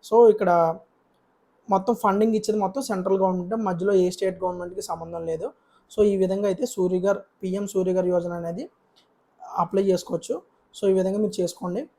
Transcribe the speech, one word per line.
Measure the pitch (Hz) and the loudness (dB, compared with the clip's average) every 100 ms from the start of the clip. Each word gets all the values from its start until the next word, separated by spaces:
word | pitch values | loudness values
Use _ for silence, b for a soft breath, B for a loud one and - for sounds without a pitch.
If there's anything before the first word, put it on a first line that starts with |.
So | - 220 233 | 2 6 8
ఇక్కడ | 214 185 170 165 165 _ _ _ _ _ _ _ _ - | 6 4 4 2 0 _ _ _ _ _ _ _ _ -2
మొత్తం | 196 190 | 0 0
ఫండింగ్ | 233 208 196 220 220 | 0 2 2 2 0
ఇచ్చేది | - 214 | 0 -2
మొత్తం | 190 196 | -2 -4
సెంట్రల్ | 262 190 185 190 | -6 -4 0 2
గవర్నమెంట్, | 190 185 175 226 | 2 0 -4 -4
మధ్యలో | 214 170 190 | -2 -2 2
ఏ | 196 180 | 2 2
స్టేట్ | 185 190 180 | 0 -4 -2
గవర్నమెంట్‌కి | 185 180 175 185 | -6 -6 -10 -10
సంబంధం | 208 165 165 170 165 | -8 -8 -8 -8 -6
లేదు. | 160 220 - b b b | -6 -8 -12 b b b
So | - | 2
ఈ | 208 196 | 2 4
విధంగా | 185 196 202 | 0 2 0
అయితే | 185 240 | 0 -4
సూర్యఘర్, | - 180 185 190 196 - _ | 0 0 2 0 0 -4 _
పిఎం | 190 190 202 | -6 -4 -4
సూర్యఘర్ | 190 185 185 180 | -2 0 0 2
యోజన | 180 175 | 0 -2
అనేది | 170 170 175 339 _ _ _ b _ _ _ - - | -6 -8 -8 -12 _ _ _ b _ _ _ -12 -4
అప్లై | 175 196 | -2 0
చేసుకోవచ్చు. | 196 180 - 165 - 285 - _ _ - | 2 0 0 -8 -6 -8 -8 _ _ -4
So | 202 | 0
ఈ | |
విధంగా | 190 185 202 | 2 2 0
మీరు | 208 185 | -2 0
చేసుకోండి. | 180 - 180 185 311 | -4 -4 -6 -6 -8